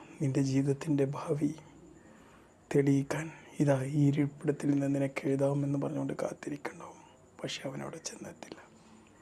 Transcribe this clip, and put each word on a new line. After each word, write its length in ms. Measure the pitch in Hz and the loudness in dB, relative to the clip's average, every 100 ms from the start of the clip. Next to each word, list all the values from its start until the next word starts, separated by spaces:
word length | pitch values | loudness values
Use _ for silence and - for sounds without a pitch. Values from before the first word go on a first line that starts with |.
| - | -14
നിൻ്റെ 300 | - 143 135 | -4 0 2
ജീവിതത്തിൻ്റെ 640 | 135 135 139 139 160 143 135 | 2 2 2 0 0 2 2
ഭാവി 420 | 139 - 147 151 - - - - - - - - - - - - | -2 -4 0 -2 -4 -14 -20 -20 -20 -20 -20 -20 -20 -20 -20 0
തെളിയിക്കാൻ 560 | 143 139 139 139 143 160 - - - | 4 6 4 2 -4 -6 -10 -8 0
ഇതാ 180 | 143 135 135 | 4 2 2
ഈ 140 | 147 143 | 4 4
ഇരിപ്പിടത്തിൽ 640 | 143 143 - 151 139 147 | 4 2 0 -2 0 2
നിന്ന് 180 | 143 139 | 2 2
നിനക്ക് 320 | 139 139 - 143 | 0 0 -2 0
എഴുതാമെന്ന് 540 | 135 139 143 143 143 | 2 2 2 0 0
പറഞ്ഞുകൊണ്ട് 340 | 139 143 135 - | -2 -2 -4 -2
കാത്തിരിക്കുന്നുണ്ടാവും. 800 | - - - 143 - - - - - - - - | -4 -6 -8 -8 -8 -12 -16 -18 -20 -20 -20 -12
പക്ഷെ 240 | 151 - | -8 -8
അവനവിടെ 360 | 139 139 139 160 | -8 -8 -10 -10
ചെന്നെത്തില്ല. 540 | - - - 170 - - - - - - - - | -12 -12 -14 -14 -16 -18 -20 -20 -20 -20 -20 -20